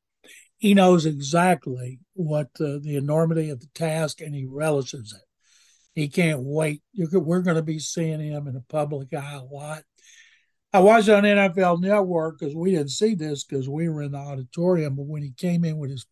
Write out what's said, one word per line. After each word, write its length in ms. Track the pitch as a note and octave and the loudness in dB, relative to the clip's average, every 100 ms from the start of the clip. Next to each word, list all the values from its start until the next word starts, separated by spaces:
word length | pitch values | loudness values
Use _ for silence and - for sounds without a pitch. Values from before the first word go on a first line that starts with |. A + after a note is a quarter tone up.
| _ _ - - _ _ | _ _ -20 -20 _ _
He 140 | G#3 G3+ | 4 6
knows 300 | F#3 F3+ D#3 | 8 6 2
exactly 920 | C#3+ C#3 E3+ F#3 F3 C#3+ B2+ B2 B2+ _ | -4 -2 2 2 2 -2 -8 -10 -14 _
what 360 | F#3+ D#3+ D3+ C#3 - | -8 -2 -2 -4 -6
the, 240 | D3+ C#3+ | -6 -4
the 140 | D3+ C#3+ | -6 -4
enormity 540 | C#3+ D#3 E3 D#3+ D#3 | 0 0 2 0 -4
of 100 | C3 | -8
the 100 | - | -14
task, 480 | - E3 D#3+ D3+ - | -6 -4 -2 -4 -6
and 140 | D#3 C#3+ | -10 -10
he 100 | C3 | -8
relishes 680 | C3+ D#3 C#3+ B2+ C3 A2 | -4 0 0 -2 -12 -16
it. 140 | G#2 _ _ _ _ _ _ _ | -20 _ _ _ _ _ _ _
He 140 | - D3 | -6 -4
can't 340 | F#3 E3 D3 | 0 0 0
wait. 420 | C3 D3+ D#3+ D3 _ | -4 -2 -2 -4 _
You're, 260 | G#3+ D#3+ F#3 | -6 0 0
we're 220 | D3+ F3+ | 2 0
gonna 220 | F3+ D#3+ | 2 0
be 160 | D#3 D#3 | -2 -6
seeing 400 | C3+ - E3 D#3 | -6 -4 -4 -4
him 260 | D3+ D3 C#3+ | -6 -8 -8
in 60 | |
the 100 | C3 - | -10 -6
public 440 | D#3 D3 D3 C3+ | -4 -4 -6 -8
eye 200 | D3+ C#3 | -10 -10
a 100 | C#3+ | -14
lot. 400 | B2+ C#3 D3+ D#3 _ _ _ - _ _ _ _ _ | -16 -14 -12 -14 _ _ _ -20 _ _ _ _ _
I 80 | G3 | 6
watched 300 | F#3+ A3+ G#3 | 8 8 8
on 160 | G3+ G#3 | 6 6
N 120 | G3+ | 6
F 200 | G3 F3+ | 4 2
L 220 | F3+ E3+ | 2 2
Network 600 | F#3 G#3 F#3 E3+ D#3+ D#3 | 2 2 2 0 -2 -6
'cause 160 | D3+ D#3+ | -8 -2
we 160 | F3+ | 0
didn't 200 | F3 C#3+ | 0 -2
see 220 | C3+ G#3+ G3+ | 0 0 0
this 280 | D#3 C#3 | -4 -6
'cause 240 | - C#3 C3 | -6 -6 -4
we 220 | D3+ E3+ | -4 -4
were 140 | D3+ | -4
in 80 | C#3+ | -6
the 80 | C#3 | -10
auditorium, 760 | C#3+ C3+ B2+ - F3+ F3+ D3+ C#3 | -10 -10 -10 -2 0 2 0 -4
but 120 | C#3+ | -6
when 160 | D3+ | -8
he 80 | C#3+ | -10
came 340 | B2 F3+ E3+ E3 | -6 -2 0 0
in 140 | D#3 | -4
with 100 | C3+ | -8
his 160 | C3+ - | -10 -6